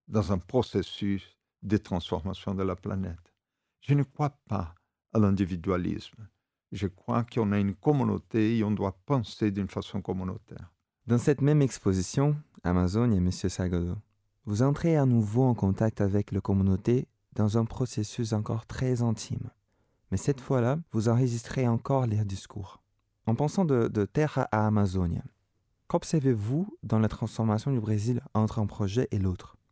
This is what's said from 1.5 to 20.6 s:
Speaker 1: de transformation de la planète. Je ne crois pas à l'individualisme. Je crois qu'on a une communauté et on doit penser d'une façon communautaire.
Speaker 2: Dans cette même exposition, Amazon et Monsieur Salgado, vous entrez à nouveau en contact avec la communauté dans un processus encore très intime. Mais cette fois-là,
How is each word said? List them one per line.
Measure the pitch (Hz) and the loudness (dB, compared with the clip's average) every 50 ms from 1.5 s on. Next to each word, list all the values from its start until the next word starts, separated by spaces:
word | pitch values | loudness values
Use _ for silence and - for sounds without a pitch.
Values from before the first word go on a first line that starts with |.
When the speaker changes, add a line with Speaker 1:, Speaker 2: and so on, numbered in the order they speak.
| _ _ | _ _
Speaker 1:
de | - 104 107 | -2 0 0
transformation | 101 - - 98 87 - - 90 85 80 101 95 - - 104 98 | 0 0 -2 -4 -4 -4 -4 -6 -4 -4 -6 -8 -6 -6 -6 -4
de | 95 95 | -2 -2
la | 95 87 | -2 -4
planète. | - - 101 95 95 95 95 82 - _ _ _ _ _ _ _ _ _ _ _ _ | -4 -6 -6 -6 -6 -6 -6 -8 -12 _ _ _ _ _ _ _ _ _ _ _ _
Je | - - 143 | 0 2 2
ne | 143 135 | 2 2
crois | 135 _ - 151 139 - _ _ | 0 _ -4 -4 -4 -4 _ _
pas | _ 107 98 87 82 - _ _ _ _ _ _ _ - | _ -6 -4 -4 -8 -12 _ _ _ _ _ _ _ 2
à | 113 | 4
l'individualisme. | 104 98 98 95 101 85 92 87 80 95 92 90 87 87 90 - - - - - 107 - _ _ _ _ _ _ _ _ - | 4 4 4 2 0 -2 -2 -4 -2 0 0 0 0 -2 -4 -6 -8 -14 -20 -20 -20 -20 _ _ _ _ _ _ _ _ -8
Je | 95 101 | -6 -6
crois | 90 - _ _ - 117 117 117 | -6 -6 _ _ -2 -2 -2 -2
qu'on | - - 123 110 101 101 | -2 -2 -2 0 2 2
a | 104 | 2
une | 101 98 92 | 2 0 -2
communauté | - - 151 147 139 120 110 101 95 - _ - 113 107 107 117 | 0 0 2 2 2 2 0 -2 -2 -4 _ 0 2 2 2 2
et | 113 107 | 2 0
on | 104 | 0
doit | 107 98 98 95 - _ _ | 0 0 -2 -4 -4 _ _
penser | - 147 131 107 - - - 113 107 | -2 -2 -2 -2 -4 -4 -2 -2 0
d'une | 98 101 95 90 | 0 -2 -4 -4
façon | - 101 - - - 98 | -6 -8 -8 -6 -8 -8
communautaire. | 92 - 95 92 92 92 92 - _ _ - - 92 - _ _ _ _ _ _ _ | -6 -4 -6 -4 -4 -6 -8 -10 _ _ -18 -18 -18 -18 _ _ _ _ _ _ _
Speaker 2:
Dans | 107 117 | 0 0
cette | 120 - 156 143 - | 2 4 2 2 2
même | 135 143 151 151 | 4 4 4 4
exposition, | 143 123 - - - 101 95 95 90 - - 139 139 147 147 151 - _ _ - - | 4 2 0 -2 0 0 2 2 0 0 0 0 2 2 0 -2 -6 _ _ -6 -2
Amazon | 85 90 90 90 90 95 110 120 123 | 0 2 2 2 2 2 2 2 2
et | 107 92 | 2 2
Monsieur | 90 90 90 - - | 2 0 0 -2 -4
Salgado, | 92 - - 92 90 90 87 85 87 85 104 - _ _ _ _ _ _ _ _ | -4 -2 -2 -2 -2 0 -2 -2 -2 -6 -8 -12 _ _ _ _ _ _ _ _
vous | 110 104 101 | -4 0 2
entrez | 127 139 143 - - 170 160 | 2 2 2 0 0 2 2
à | 151 139 | 4 4
nouveau | 131 123 117 107 101 107 120 135 | 4 4 4 2 2 2 2 4
en | 127 120 | 4 2
contact | 104 101 95 98 - 110 110 - - | 2 2 0 2 2 0 -2 0 0
avec | 101 98 98 101 101 - | 0 2 2 0 -2 0
la | - 98 | -4 -4
communauté | - - 98 98 95 98 95 92 - 113 120 131 - - _ _ _ _ - | 0 2 2 4 4 4 2 2 2 2 0 0 0 -6 _ _ _ _ -4
dans | - 107 107 101 | -2 -2 2 2
un | 117 113 | 0 0
processus | 113 - - 131 117 - - 104 - - - 120 110 113 | -2 -2 -6 -6 -4 -2 -6 -6 -6 -4 -6 -4 -2 -2
encore | 107 107 - 113 113 - | -2 -2 -4 -6 -6 -6
très | - - - 131 127 127 117 | -10 -8 -4 -2 -2 0 2
intime. | 120 117 110 - - - 104 - - - _ _ _ _ _ _ _ _ _ _ _ _ | 2 0 0 -2 -4 -8 -8 -8 -8 -10 _ _ _ _ _ _ _ _ _ _ _ _
Mais | 92 | -4
cette | 95 - - 139 131 | -2 0 -2 -2 -2
fois-là, | - - 135 127 | -2 0 0 2